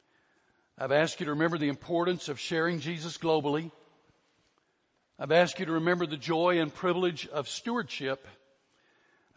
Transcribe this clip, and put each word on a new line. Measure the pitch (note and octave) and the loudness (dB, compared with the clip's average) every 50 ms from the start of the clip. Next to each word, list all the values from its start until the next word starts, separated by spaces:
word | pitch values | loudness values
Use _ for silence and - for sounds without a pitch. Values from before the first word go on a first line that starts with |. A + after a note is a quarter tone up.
| _ _ _ _ _ _ _ _ _ _ _ _ _ _ _ - | _ _ _ _ _ _ _ _ _ _ _ _ _ _ _ -8
I've | C3 B2+ | -2 2
asked | C#3 D3+ D#3+ D#3+ - - | 2 2 2 2 -2 -4
you | F3 | -4
to | D3 | -4
remember | D3 D3+ D#3+ E3+ E3+ | 0 2 2 2 2
the | D#3 D3+ C#3+ | 0 0 -2
importance | C#3 - - - F3 E3 E3+ F3+ F3+ D#3 - D#3+ | -2 -4 -6 -2 -2 0 2 0 0 -2 -4 -8
of | C#3 - | -8 -8
sharing | - - F3 D#3+ E3 F3 F3 D#3+ | -6 -2 0 0 2 0 0 -2
Jesus | B2+ E3 F3 D#3 D#3 E3+ - | -4 -6 -6 -6 -8 -10 -8
globally. | - E3+ E3 D#3+ D#3 C#3 D3 C#3+ D#3 E3 D#3+ - - - _ _ _ _ _ _ _ _ _ _ _ _ _ _ _ _ _ _ _ _ _ _ _ _ _ _ - | -2 0 2 2 4 2 2 0 0 -2 -6 -12 -18 -20 _ _ _ _ _ _ _ _ _ _ _ _ _ _ _ _ _ _ _ _ _ _ _ _ _ _ -10
I've | D3 C3+ | 0 4
asked | D#3 F3 F3+ E3+ - - | 6 6 6 4 2 -4
you | F#3 | -4
to | E3 | -2
remember | D#3+ D#3+ D#3+ F3 F3+ F3 F3 | 0 2 2 2 2 2 0
the | D3+ D#3 C#3 | -4 -4 -6
joy | A2+ D#3+ E3 D#3+ F3 F3+ F3+ E3+ | -2 0 2 4 4 4 4 4
and | D#3+ D3 | 2 0
privilege | - - F#3 F3+ E3+ F3+ F#3 F3 D#3+ C3+ - - | -2 -2 0 0 2 2 2 0 0 -2 -8 -6
of | - D3+ C3+ - | -4 -4 -4 -4
stewardship. | - - - A#3 A#3+ A#3+ F3+ A#2+ - - C#3 C3+ C3+ - - - - - _ _ _ _ _ _ _ _ _ _ _ _ _ _ _ _ _ _ _ | -8 -8 -6 -4 -4 -4 -4 -6 -8 -6 -4 -4 -4 -4 -8 -16 -20 -20 _ _ _ _ _ _ _ _ _ _ _ _ _ _ _ _ _ _ _